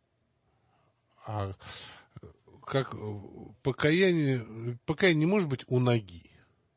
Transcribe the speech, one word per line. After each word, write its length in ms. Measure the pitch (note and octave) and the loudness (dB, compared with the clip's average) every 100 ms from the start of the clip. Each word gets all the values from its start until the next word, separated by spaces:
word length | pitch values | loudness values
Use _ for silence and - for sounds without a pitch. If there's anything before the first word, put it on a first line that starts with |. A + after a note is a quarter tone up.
| _ _ _ _ _ _ _ _ _ _ _ _ - | _ _ _ _ _ _ _ _ _ _ _ _ -8
А 300 | G#2+ G2 F#2+ - - - - - - - - - - | -4 -4 -8 -12 -14 -14 -18 -20 -20 -20 -20 -20 -18
как, 300 | - A#2+ - | -4 -4 -4
э, 260 | A2+ G#2+ G#2 - - - - | -8 -10 -10 -12 -16 -18 -6
покаяние, 1120 | - B2 D3+ E3+ F#3+ E3+ C#3+ B2+ A2 A2 A#2 A#2+ - | -4 0 2 4 4 4 2 0 -4 -8 -8 -8 -6
покаяние 400 | D#3 F#3+ D#3 D#3+ | 2 4 4 4
не 60 | |
может 180 | G#3 E3 | 2 0
быть 140 | C3 - | -4 0
у 120 | B2+ | 2
ноги. 500 | B2 A#2+ F#2+ E2+ - _ _ _ _ | 4 2 0 -14 -20 _ _ _ _